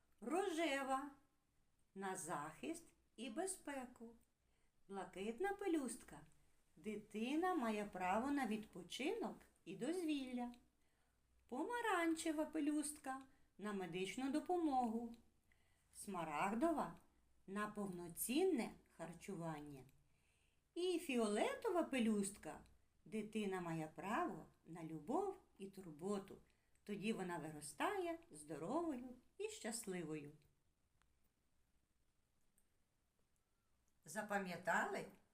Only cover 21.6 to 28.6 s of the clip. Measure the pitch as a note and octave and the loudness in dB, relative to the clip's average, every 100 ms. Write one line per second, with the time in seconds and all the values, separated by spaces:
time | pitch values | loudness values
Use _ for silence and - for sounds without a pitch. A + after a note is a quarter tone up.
21.6 | A#4+ F4 - C4 A3 G#3 G3 - D#3 - | 2 2 4 4 4 4 2 -4 -10 -12
22.6 | - - _ _ E3 G#3+ G#3+ A3 G3+ F#3 | -14 -20 _ _ -8 -6 -2 -2 0 0
23.6 | E3+ E3 D#3 - F#3 B3 E4+ D#3+ - - | -2 -2 -4 -6 -2 0 0 -4 -12 -18
24.6 | - E3 D#3+ D#3+ D3 D#4 G4+ - - - | -14 -10 -8 -8 -2 0 0 -4 -12 -12
25.6 | G3 F#3+ F3 D3 F#3 G#3 G3 - - _ | -12 -10 -12 -6 -2 -2 -4 -14 -20 _
26.6 | _ _ - F#3 G#3+ F3+ F3+ E3+ D#3 D3+ | _ _ -8 -2 0 0 -2 -4 -6 -8
27.6 | D3 - E4 G4+ E4+ E4 - D3+ - D#3+ | -8 0 2 2 0 -2 -8 -14 -8 -6